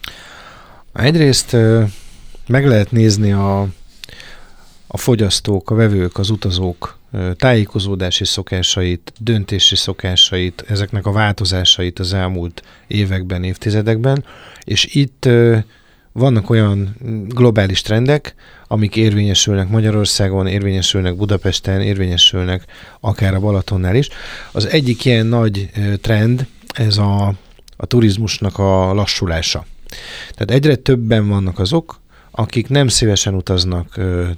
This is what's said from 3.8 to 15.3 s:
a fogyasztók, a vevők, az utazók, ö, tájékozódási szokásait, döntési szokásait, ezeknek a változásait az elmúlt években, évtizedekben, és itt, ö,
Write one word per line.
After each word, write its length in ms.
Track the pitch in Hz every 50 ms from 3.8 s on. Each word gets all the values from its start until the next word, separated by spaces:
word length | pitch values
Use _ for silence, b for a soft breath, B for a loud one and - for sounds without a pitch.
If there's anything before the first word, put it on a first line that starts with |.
| B B B B B B B B B B B B B B B B B B B B B -
a 100 | - -
fogyasztók, 720 | - 135 120 107 107 92 - - - 107 101 92 - -
a 60 | 113
vevők, 420 | 110 113 107 101 95 90 87 - -
az 120 | 98 101
utazók, 680 | 110 - - 98 87 90 92 90 85 - - - - - - _
ö, 200 | - 95 92 92 90
tájékozódási 920 | - 135 131 123 110 101 - - 107 95 101 98 90 92 90 - - 98
szokásait, 880 | - - 104 95 - 98 90 87 - - 98 90 90 87 85 - - - -
döntési 560 | 110 117 113 107 95 - 104 90 - - -
szokásait, 880 | - - 110 92 - - 92 90 90 - - 95 92 90 90 - - - -
ezeknek 380 | 107 98 101 - - 101 92
a 60 | 104
változásait 880 | 98 107 107 104 98 - 98 90 95 92 90 - - - 90 90 - -
az 140 | 92 90 95
elmúlt 500 | 95 92 92 92 87 85 85 - - b b b b b b
években, 560 | - 104 101 92 95 92 92 92 92 90 90
évtizedekben, 800 | 92 92 - - 110 104 107 104 113 113 110 120 135 135 127 B B B B B B B B B
és 320 | - 104 - - - -
itt, 300 | 143 139 131 - _ -
ö, 320 | 127